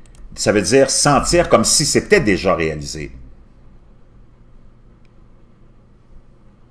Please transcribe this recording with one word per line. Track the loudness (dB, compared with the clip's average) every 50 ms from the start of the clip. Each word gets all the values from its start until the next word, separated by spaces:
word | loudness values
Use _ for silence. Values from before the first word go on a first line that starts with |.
| -20 -20 -20 -20 -20 -18 -14
Ça | -4 -2 0
veut | 0 0
dire | 0 2 2 2 2 2
sentir | 0 0 0 2 2 2 0 0 0 0 2
comme | 2 2 2 2
si | 2 0 0 0
c'était | 0 0 -2 0 2 2 2
déjà | 2 2 0 0 0 0 0
réalisé. | 0 -2 -4 -4 -6 -10 -12 -12 -12 -14 -14 -16 -20 -20 -20 -20 -20 -20 -20 -20 -20 -20 -20 -20 -20 -20 -20 -20 -20 -20 -20 -20 -20 -20 -20 -20 -20 -20 -20 -20 -20 -20 -20 -20 -20 -20 -20 -20 -20 -20 -20 -20 -20 -20 -20 -20 -20 -20 -20 -20 -20 -20 -20 -20 -20 -20 _ -20 -20 _ -20 -20 -20 -20 -20 -20 -20 -20 -20 -20 -20 -20 _